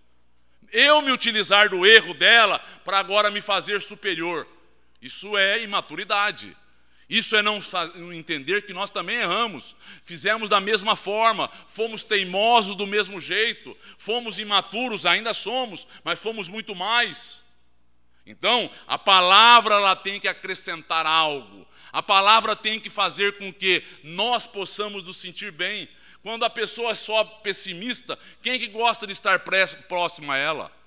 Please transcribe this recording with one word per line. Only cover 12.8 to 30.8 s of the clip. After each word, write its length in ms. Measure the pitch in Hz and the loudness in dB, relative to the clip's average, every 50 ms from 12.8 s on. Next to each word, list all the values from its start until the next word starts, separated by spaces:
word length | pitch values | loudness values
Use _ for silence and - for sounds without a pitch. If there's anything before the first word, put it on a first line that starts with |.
| 202 | -6
mesmo 320 | 196 196 208 202 185 202 185 | -2 0 -2 -2 -2 -4 -12
jeito, 560 | 143 - 175 202 220 233 214 - - 131 110 - - - - - | -8 -4 -2 -2 -2 -2 -4 -6 -12 -18 -18 -18 -20 -20 -20 -16
fomos 420 | - - 220 247 240 226 190 180 | -8 -6 -6 -4 -4 -6 -8 -8
imaturos, 680 | 214 208 208 196 185 - - 220 254 247 220 185 143 | -6 0 0 0 0 -2 -6 -6 -6 -4 -4 -2 0
ainda 280 | 175 170 190 220 233 208 | 0 0 0 0 -4 -6
somos, 540 | - - - 233 262 262 233 185 151 - - - - - | -6 -6 -4 -4 -4 -4 -6 -8 -14 -16 -18 -20 -12 -8
mas 160 | 156 170 170 | -6 -6 -6
fomos 300 | - 220 226 220 196 160 | -6 -8 -8 -8 -10 -10
muito 260 | 190 220 214 - 208 | -10 -12 -12 -12 -10
mais. 680 | 180 180 208 226 240 240 208 151 - - - - - - _ _ _ _ _ _ _ _ _ _ _ _ _ _ _ _ | -8 -6 -2 0 0 0 -2 -4 -8 -10 -12 -12 -14 -18 _ _ _ _ _ _ _ _ _ _ _ _ _ _ _ _
Então, 440 | - 107 - - 190 233 247 202 - - - - | -20 -14 -4 0 2 2 2 0 -2 -8 -14 -10
a 120 | - 127 - | -6 -6 -4
palavra, 800 | - 214 190 185 180 180 185 202 226 233 240 233 220 214 208 | 2 4 4 6 6 6 6 8 8 10 8 8 8 6 2
ela 200 | 202 202 196 185 | 4 4 4 2
tem 240 | 185 - 196 196 202 | 0 -2 -8 -8 -4
que 80 | - 196 | -4 -6
acrescentar 800 | 180 - - 190 185 180 - - - 160 156 - 175 160 160 | -6 -6 -8 -10 -8 -8 -8 -8 -10 -10 -6 -4 -2 -2 0
algo. 600 | 156 160 160 160 156 147 139 120 98 98 101 87 _ _ - - - - | 0 2 2 0 0 -2 -6 -10 -14 -20 -20 -20 _ _ -20 -18 -10 -8
A 100 | 143 160 | -6 -2
palavra 540 | - 202 196 196 202 220 226 208 220 208 - | 2 2 4 6 6 6 6 4 2 -2 -4
tem 200 | - 214 220 220 | -4 -4 -4 -6
que 120 | 214 - | -8 -10
fazer 480 | - 208 196 180 165 160 202 202 202 202 | -4 -2 -2 -2 -2 0 -2 -2 -2 -4
com 160 | 196 190 175 | -10 -14 -10
que 300 | - 185 190 180 156 - - - - - | -4 0 0 0 0 0 -6 -20 -20 -18
nós 420 | 147 165 180 208 240 247 226 - | -14 -6 -4 -2 0 0 -2 -2
possamos 560 | - - 202 190 170 - - 208 214 202 196 | -4 -8 -8 -6 -4 -4 -4 -4 -6 -8 -10
nos 140 | 185 170 185 | -12 -10 -10
sentir 340 | - - 180 165 - 202 208 170 | -10 -10 -12 -12 -12 -12 -12 -8
bem. 340 | 147 175 185 208 208 170 - - - - - - - | -6 -6 -6 -6 -6 -10 -12 -16 -20 -20 -20 -20 -18
Quando 220 | - 190 226 226 240 | -12 -10 -6 -2 -2
a 60 | 226 | -2
pessoa 420 | 226 233 220 196 - - 233 233 | -2 -2 -6 -6 -4 -4 -4 -4
é 40 | 214 | -4
só 280 | - - - 214 220 214 | -4 -4 0 0 0 0
pessimista, 960 | 214 - - - - 190 - - 185 180 170 196 247 240 - - - 139 - - - - _ | 0 -4 -12 -6 -6 -6 -6 -6 -10 -10 -8 -8 -8 -8 -8 -8 -10 -12 -12 -12 -20 -16 _
quem 120 | - 226 254 | -6 -4 -4
é 60 | 247 | -4
que 80 | 220 233 | -4 -6
gosta 400 | 196 220 233 233 220 220 208 196 | -4 0 0 0 0 0 -4 -6
de 60 | 196 | -8
estar 260 | - - 208 190 180 | -4 0 0 0 0
pré-, 260 | - - 180 190 190 180 - - - - | 0 0 2 2 2 0 -2 -10 -12 -6
próximo 420 | 180 175 175 165 - - 151 143 | -4 -2 -2 -2 -4 -8 -8 -4
a 60 | 139 | -2
ela? 340 | 135 139 151 160 139 101 78 - _ | -2 -2 -2 -4 -6 -8 -12 -16 _